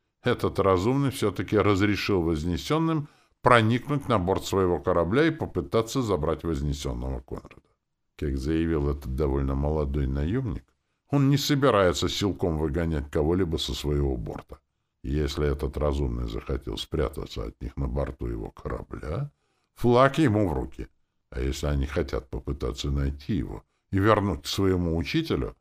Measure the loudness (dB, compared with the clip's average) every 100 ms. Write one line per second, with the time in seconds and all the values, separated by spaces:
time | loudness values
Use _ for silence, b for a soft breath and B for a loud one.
0 | _ _ -2 0 0 2 2 4 2 0
1 | 0 0 -2 -2 0 2 4 4 2 0
2 | 0 0 2 0 -2 -4 -2 0 2 0
3 | -4 B B _ 6 6 6 2 0 -4
4 | 0 2 2 0 0 2 2 2 2 2
5 | 2 2 2 0 -4 -4 0 0 0 -2
6 | 0 0 0 -2 -2 -2 -2 -2 -4 -4
7 | -6 -8 -8 -12 -14 -20 _ _ _ _
8 | _ -6 -4 -2 0 0 2 2 0 -2
9 | -4 -2 0 0 0 0 0 0 0 -2
10 | -2 -2 -2 -2 -4 -8 -12 _ _ _
11 | _ 2 4 2 2 2 4 6 4 4
12 | -2 0 -2 0 -2 0 0 0 0 -2
13 | -2 0 2 2 0 -2 -4 -4 0 0
14 | 0 -2 -6 -10 -14 -20 _ _ _ _
15 | -4 -2 -2 0 0 0 -4 -2 0 0
16 | 0 -2 -6 -6 -6 -6 -6 -8 -4 -2
17 | -2 -4 -10 -8 -10 -10 -10 -6 -4 -2
18 | -4 -6 -8 -6 -8 -10 -10 -8 -10 -10
19 | -6 -6 -6 -10 _ _ _ -2 4 6
20 | 6 4 2 4 2 0 -4 -10 -16 _
21 | _ _ _ -4 -4 -2 0 0 0 -2
22 | -4 -4 -6 -8 -6 -6 -6 -4 -2 0
23 | -2 -4 -4 -4 -4 -8 -16 _ _ 2
24 | 4 4 2 -2 -4 0 2 2 2 0
25 | -2 -2 -2 -2 -4 -10